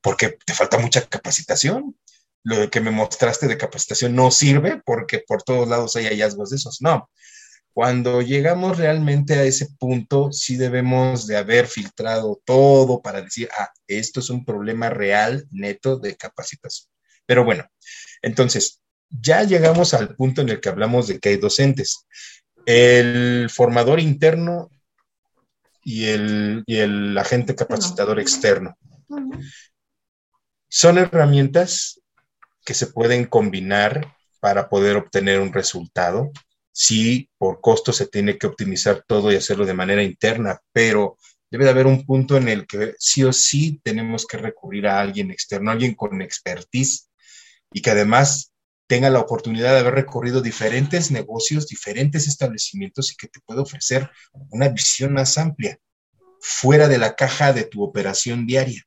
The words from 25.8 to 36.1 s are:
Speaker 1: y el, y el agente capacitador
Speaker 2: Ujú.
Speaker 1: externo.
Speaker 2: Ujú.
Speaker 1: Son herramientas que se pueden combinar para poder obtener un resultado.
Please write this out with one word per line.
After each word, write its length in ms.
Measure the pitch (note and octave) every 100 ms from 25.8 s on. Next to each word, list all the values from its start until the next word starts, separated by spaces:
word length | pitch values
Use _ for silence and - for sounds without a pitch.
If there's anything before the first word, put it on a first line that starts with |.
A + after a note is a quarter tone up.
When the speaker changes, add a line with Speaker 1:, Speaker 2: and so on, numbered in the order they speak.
Speaker 1:
y 220 | - A2 A2
el, 560 | G#2+ G#2 G#2+ G#2 A2 A2
y 120 | A2
el 380 | G#2+ G2+ G2+ G2
agente 380 | G2+ B2 A#2+ -
capacitador 640 | A#2+ A2+ F#2 F2+ G2+ G#2+
Speaker 2:
Ujú. 0 |
Speaker 1:
externo. 580 | F#2+ - G#2+ F#2+ F2+ - _ _ _
Speaker 2:
Ujú. 260 | C#4+ C4 C4 - - _ _ _ _ _ _ _ _ _ _ _
Speaker 1:
Son 280 | - E3+ F3
herramientas 1040 | F3+ E3+ D3 C#3+ C#3 E3+ F3+ - - - _ _ _ _ _ _ -
que 80 |
se 140 | - -
pueden 380 | - A#2 B2 A#2+
combinar 880 | A#2 G#2 F#2+ F#2+ G2+ G#2 C#3+ D3+ _ _ _
para 280 | G2+ G2 G2
poder 280 | G2+ G2+ G2+
obtener 420 | - G2 G2 G2
un 120 | G2
resultado. 800 | G2 - F2+ E2+ - F2